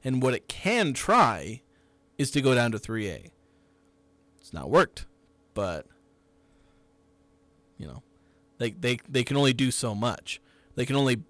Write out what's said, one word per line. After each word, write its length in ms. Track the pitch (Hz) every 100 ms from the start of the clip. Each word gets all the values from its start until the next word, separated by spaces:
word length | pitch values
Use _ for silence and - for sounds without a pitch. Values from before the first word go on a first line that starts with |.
and 200 | 131 131
what 100 | 131
it 160 | 123 -
can 460 | - 185 233 185
try 640 | 127 - 233 151 98 73 113 _ _ _ _ _ _
is 140 | 135
to 100 | 147
go 140 | 135
down 180 | 123 120
to 60 | 110
three 320 | - 110 104
A. 220 | 73 - _ _ _ _ _ _ _ _ _ _ _
It's 140 | -
not 160 | 85 67
worked, 340 | 143 175 - - _ _ _ _
but, 340 | - 98 82 - _ _ _ _ _ _ _ _ _ _ _ _ _ _ _ _ _ _ _
you 100 | 78
know, 160 | 127 - _ _ _ _ _
they, 120 | 117
they, 280 | 101 123 123 -
they 160 | 135
can 120 | 123 139
only 160 | 139
do 180 | 123 131
so 240 | 120 123
much. 460 | 104 117 104 - - _ _ _
They 120 | - 123
can 100 | 139
only 260 | 135 123 -